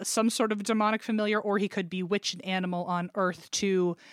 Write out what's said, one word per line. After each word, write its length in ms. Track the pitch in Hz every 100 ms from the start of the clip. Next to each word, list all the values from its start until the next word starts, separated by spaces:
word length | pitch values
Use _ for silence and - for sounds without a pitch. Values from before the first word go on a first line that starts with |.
some 300 | - - 226
sort 200 | - 226
of 120 | 214
demonic 400 | 202 220 214 214
familiar, 360 | - 214 208 214
or 200 | 208 196
he 100 | 202
could 180 | - 175
bewitch 440 | 190 180 202 -
an 80 | 180
animal 420 | 185 185 185 175 180
on 260 | 175 175
Earth 380 | - 185 175 -
to, 440 | - 196 185 180 170 -